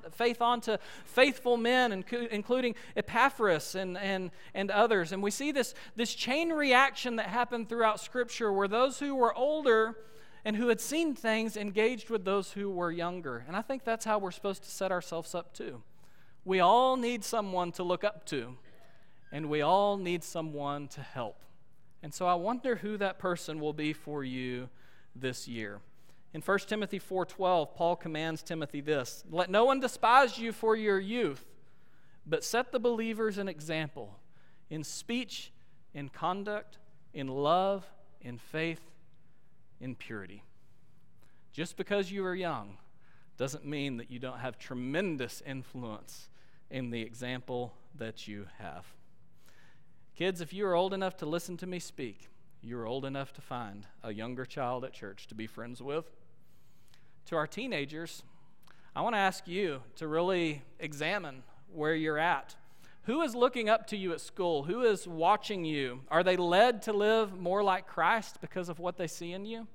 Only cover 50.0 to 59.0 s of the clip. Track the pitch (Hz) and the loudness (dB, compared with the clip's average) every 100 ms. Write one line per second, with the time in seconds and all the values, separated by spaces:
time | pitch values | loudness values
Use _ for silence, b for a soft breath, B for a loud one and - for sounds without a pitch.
50 | b - 175 175 160 190 202 175 185 190 | b -2 0 -2 -6 -2 2 4 4 2
51 | 190 185 151 165 175 175 185 180 - - | -2 -2 -2 -2 -2 -8 -6 -6 -8 -8
52 | 123 95 - - - - 113 120 113 131 | -8 -8 -16 -18 -16 -14 -8 -6 -2 -2
53 | 135 139 135 - - 123 110 101 107 - | -2 -4 -6 -10 -8 -6 -6 -10 -14 -12
54 | 113 107 117 127 127 - 123 127 131 - | -8 -6 -4 -6 -6 -2 -2 -2 -6 -8
55 | 104 101 - 110 110 - 117 123 131 151 | -12 -12 -12 -8 -8 -8 -10 -8 -4 -4
56 | 165 - - - b b b b b b | -4 -12 -18 -18 b b b b b b
57 | b b - 165 151 - 262 175 143 156 | b b -4 0 0 -2 -4 -2 -4 -6
58 | 165 - - - - - b b b - | -10 -12 -16 -16 -16 -16 b b b -2